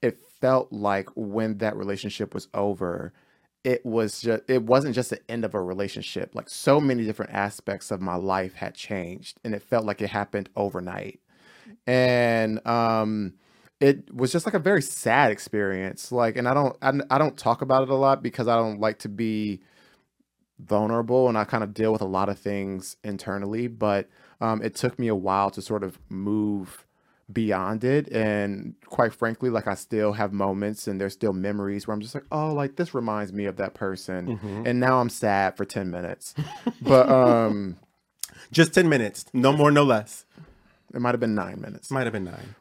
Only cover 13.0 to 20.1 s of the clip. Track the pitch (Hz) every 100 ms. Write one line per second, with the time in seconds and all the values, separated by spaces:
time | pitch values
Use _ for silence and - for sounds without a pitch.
13 | 107 107 98 - _ _ _ _ 139 135
14 | - - 127 170 220 190 165 190 - -
15 | 113 127 127 104 - 107 101 92 95 -
16 | - 123 113 123 123 139 135 - 135 139
17 | - 135 151 - - 117 135 131 131 135
18 | 135 135 123 - 117 117 113 104 110 104
19 | 110 101 110 107 107 92 - _ _ _
20 | _